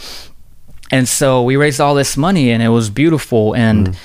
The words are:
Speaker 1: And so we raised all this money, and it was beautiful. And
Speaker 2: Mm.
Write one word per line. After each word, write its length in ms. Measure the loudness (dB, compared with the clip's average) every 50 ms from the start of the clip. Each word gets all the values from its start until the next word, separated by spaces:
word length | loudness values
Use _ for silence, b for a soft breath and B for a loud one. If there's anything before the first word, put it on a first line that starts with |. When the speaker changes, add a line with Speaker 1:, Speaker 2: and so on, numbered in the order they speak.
| B B B B B B B -20 -20 -20 -20 -20 -20 -18 -18 -18 -8 -4
Speaker 1:
And 160 | -2 0 0 0
so 340 | 0 0 0 2 2 2
we 140 | 2 2 2
raised 260 | 2 2 0 0 0
all 140 | 0 2 2
this 200 | 2 0 -2 -2
money, 360 | -2 0 0 2 2 2 2
and 100 | 2 2
it 80 | 2 2
was 220 | 2 2 0 -2
beautiful. 640 | -2 0 0 2 0 0 -2 -2 0 0 0 0 0
And 340 | 2 2 2 2 2 2 0
Speaker 2:
Mm. 60 | -2 B B